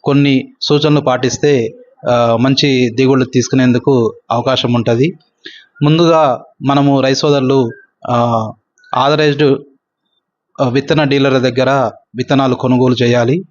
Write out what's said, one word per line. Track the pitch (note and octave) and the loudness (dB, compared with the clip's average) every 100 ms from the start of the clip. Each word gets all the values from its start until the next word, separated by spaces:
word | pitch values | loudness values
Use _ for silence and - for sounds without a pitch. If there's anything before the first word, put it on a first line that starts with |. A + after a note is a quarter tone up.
కొన్ని | - C#3 C#3+ C3+ - _ | 0 0 2 0 -4 _
సూచనలు | - D3 D3+ D3 | -2 0 2 0
పాటిస్తే, | C3+ B2+ B2+ A#2 D3 C#3 A2+ - - _ - | 0 -2 -2 -2 0 0 -2 -8 -20 _ -2
ఆ, | A#2+ A#2+ A#2 | 0 0 0
మంచి | C3 C3 C#3+ B2+ B2 A2 | 0 0 0 0 0 0
దిగుబడులు | C3 C3+ B2+ | 0 2 0
తీసుకునేందుకు | C3 A#2 C3 B2+ A#2+ - C3 A2+ - _ | -2 0 0 2 0 0 0 0 -6 _
అవకాశం | A#2 B2 B2+ A#2+ | -4 -2 -2 -2
ఉంటది. | A#2+ A2+ A#2 D3+ - _ _ - - _ - | -2 -2 0 -2 -4 _ _ -20 -20 _ -4
ముందుగా | D3 D#3+ E3+ D#3+ D3 A#2+ - _ | 0 2 2 2 2 -2 -8 _
మనము | C#3 C#3 C#3+ C#3 | -2 0 2 2
రైతు | C3+ C3 | 0 0
సోదరులు, | D#3 C#3+ C3 C3+ A#2 - _ _ - | 0 0 0 0 -2 -6 _ _ -4
ఆ, | A#2+ A#2+ A#2 A2 - _ _ _ - | -2 0 -2 -6 -12 _ _ _ -2
ఆథరైజ్డ్, | C#3 D3+ D3+ C#3 D3 C3+ - _ _ _ _ _ _ _ _ - | 0 0 0 0 0 0 -6 _ _ _ _ _ _ _ _ -6
ఆ, | C3 | -2
విత్తన | C3 - D#3 | -2 0 0
డీలర్ల | C#3+ C#3 C#3 C3 | 2 2 2 2
దగ్గర | B2 A#2+ B2+ C#3 A#2 - _ A#2 | 0 0 0 0 -2 -6 _ -10
విత్తనాలు | B2+ C#3 C3+ B2 | -2 0 0 -2
కొనుగోలు | C3 B2+ B2+ A#2+ | 0 2 2 2
చేయాలి. | A#2+ A#2+ A#2 D#3+ - | 0 2 0 -2 -6